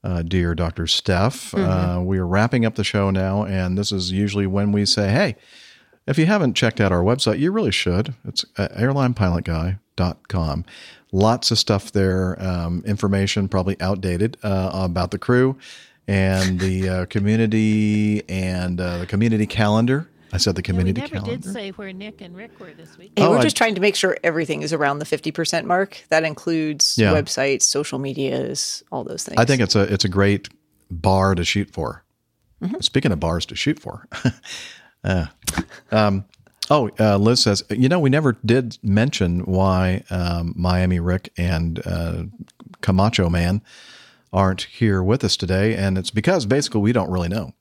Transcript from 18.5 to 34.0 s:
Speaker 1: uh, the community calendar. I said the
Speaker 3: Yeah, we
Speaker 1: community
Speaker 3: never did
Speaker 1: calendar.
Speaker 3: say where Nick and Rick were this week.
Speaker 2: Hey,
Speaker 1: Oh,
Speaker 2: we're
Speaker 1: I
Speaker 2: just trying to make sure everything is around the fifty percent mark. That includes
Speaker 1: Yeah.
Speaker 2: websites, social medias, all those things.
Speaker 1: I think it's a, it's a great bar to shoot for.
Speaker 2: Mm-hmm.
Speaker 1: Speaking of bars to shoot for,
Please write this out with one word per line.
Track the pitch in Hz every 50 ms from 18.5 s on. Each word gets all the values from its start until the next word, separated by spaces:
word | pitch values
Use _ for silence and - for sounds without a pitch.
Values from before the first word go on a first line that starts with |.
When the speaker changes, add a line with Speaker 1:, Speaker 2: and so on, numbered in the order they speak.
| 92 90 90 90 90 87
Speaker 1:
uh, | 92 87 87 87
the | 90
community | - - 101 113 117 113 104 107
calendar. | 104 - - 107 104 104 110 117 120 131 143 160 - _ _ _ _
I | - 90
said | - 104 90
the | 90
Speaker 3:
Yeah, | 87 -
we | 90 92
Speaker 1:
community | 90 95 - -
Speaker 3:
never | - - -
did | - - - 240 -
Speaker 1:
calendar. | - 185
Speaker 3:
say | 202 240 202 196
where | 190 - 208 190
Nick | 185 185 202 214 220 -
and | 202 170 180
Rick | 185 220 233 - -
were | 202 170
this | 147 - 160 - -
week. | - - - _
Speaker 2:
Hey, | 214 202
Speaker 1:
Oh, | -
Speaker 2:
we're | - -
Speaker 1:
I |
Speaker 2:
just | - - -
trying | - 240 226 208
to | 185
make | 185 208 196
sure | - - 185 - - -
everything | 170 156 165 160 - 151 147
is | 151 151
around | 165 147 147 139 143 147
the | 151
fifty | - 156 147 - 160
percent | 151 - 165 - - 165 -
mark. | - 180 180 196 190 - - - _
That | 160 160 160
includes | 160 147 - - 175 165 160 156 156 151 143 - - - 120
Speaker 1:
Yeah. | 110 98
Speaker 2:
websites, | 90 87 - - - - 135 139 139 - -
social | - - 139 147 - - 135
medias, | 139 135 131 143 139 131 131 131 135 120 131 127 - - - - _ _
all | - 127 -
those | - - - -
things. | - - -
Speaker 1:
I | 117
think | 120 135 127
it's | 113 92 -
a, | 107
it's | 98 - 101 95 -
a | 98
great | 90 98 98 101 101 98 - - - _ _ _ _ _ _ _
bar | 90 82 82 95 95 95 95 98 95
to | 87 85
shoot | - - 104 101 -
for. | - - 78 58 - - _ _ _ _ _ _ _ _ _ _ _ _
Speaker 2:
Mm-hmm. | - 185 240 370
Speaker 1:
Speaking | - - - - - 120
of | 92 76
bars | - 85 82 85 -
to | - -
shoot | - - 143 151 -
for, | - - - -